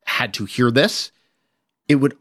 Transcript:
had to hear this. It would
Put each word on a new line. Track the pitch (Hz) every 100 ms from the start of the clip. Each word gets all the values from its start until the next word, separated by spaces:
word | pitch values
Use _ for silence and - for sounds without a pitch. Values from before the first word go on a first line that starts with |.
| -
had | - 120 -
to | 104
hear | - 123
this. | 117 185 - - _ _ _ _ _ _ _ -
It | 147
would | 139 -